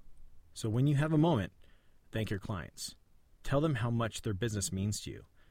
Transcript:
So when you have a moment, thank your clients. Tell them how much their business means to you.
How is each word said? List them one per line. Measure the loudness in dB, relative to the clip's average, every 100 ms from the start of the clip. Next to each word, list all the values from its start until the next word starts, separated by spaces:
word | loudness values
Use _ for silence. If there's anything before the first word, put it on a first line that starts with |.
| -18 -16 -16 -18 -18
So | -6 -2
when | 2 4
you | 4
have | 4
a | 4
moment, | 6 4 0 -6 -20 -20 -20 -20 -8
thank | -4 -2
your | -4
clients. | -4 -6 -6 -12 -14 -14 _ -20 -20 -10
Tell | 0 2
them | 2 2
how | 0
much | 2 0 -2
their | -4
business | -2 0 0 -2
means | 0 -2 -2
to | -6
you. | -12 -14 -20 -20